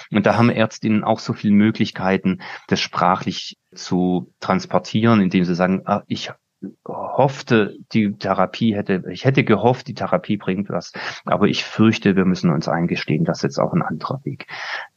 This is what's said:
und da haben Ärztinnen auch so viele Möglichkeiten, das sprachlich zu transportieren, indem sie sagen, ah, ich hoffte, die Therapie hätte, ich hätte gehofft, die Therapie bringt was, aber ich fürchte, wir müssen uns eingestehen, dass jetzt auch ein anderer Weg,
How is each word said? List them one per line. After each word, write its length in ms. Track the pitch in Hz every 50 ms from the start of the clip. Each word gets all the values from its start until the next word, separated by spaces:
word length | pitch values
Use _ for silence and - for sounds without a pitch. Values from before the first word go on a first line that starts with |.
| - - -
und 140 | 104 101
da 100 | 110 101
haben 120 | 107 117 120
Ärztinnen 540 | - - 110 110 - - - 110 107 107 -
auch 160 | - 113 107
so 140 | - - 113
viele 200 | - - 107 104
Möglichkeiten, 840 | 101 104 110 107 - 110 101 - - 95 92 95 95 - 95 92 90 - - - - - -
das 100 | 101 90
sprachlich 800 | - - - - 90 90 95 - - 95 82 - - - - _ _ _ _
zu 580 | - - - 95 90 90 90 90 90 90 - _ -
transportieren, 840 | - - 95 92 90 - - 90 - - - 113 107 117 117 107
indem 240 | 98 92 87 95 90
sie 120 | 85 90
sagen, 260 | 82 92 92 95 92 -
ah, 180 | - 101 104 -
ich 240 | - 113 101 - - - _ _ _ _ _ - 98 - _ -
hoffte, 880 | - - - - - - - 127 143 139 - - - 127 110 104 - - - - - -
die 200 | 117 107 101 101
Therapie 640 | - - 98 95 95 95 92 - - 120 113 104
hätte, 260 | 101 101 - 98 92 - -
ich 140 | 90 90 -
hätte 180 | 131 135 131 120
gehofft, 460 | 104 110 98 104 120 127 123 - -
die 60 | 104
Therapie 420 | - 101 92 - - - - 107
bringt 320 | 101 - - 92 92 101 -
was, 220 | - 87 85 - - - - - - - -
aber 240 | - - 87 101 85
ich 160 | - - -
fürchte, 500 | - - - 107 113 107 - - 104 95
wir 120 | 95 92
müssen 240 | 92 90 87 - 90
uns 180 | 78 76 80 -
eingestehen, 560 | 82 85 85 85 87 82 - - 76 78 82
dass 180 | 80 80 - -
jetzt 160 | 73 - -
auch 140 | - - -
ein 100 | 85 -
anderer 380 | - - 156 - - - 135 -
Weg, 220 | 143 139 - - - - - - - - - - - _